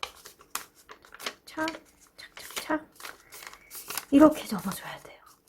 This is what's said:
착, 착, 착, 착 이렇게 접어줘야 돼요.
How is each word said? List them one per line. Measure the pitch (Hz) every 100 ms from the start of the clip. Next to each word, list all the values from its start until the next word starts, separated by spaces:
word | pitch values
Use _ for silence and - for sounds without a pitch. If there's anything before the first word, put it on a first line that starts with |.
| - - - - - - - - - - - - - -
착, | - - 320 320 - - - -
착, | - -
착, | - -
착 | - 311 - - - - - - - - - - - - -
이렇게 | 277 311 302 -
접어줘야 | 196 - - - -
돼요. | - - - -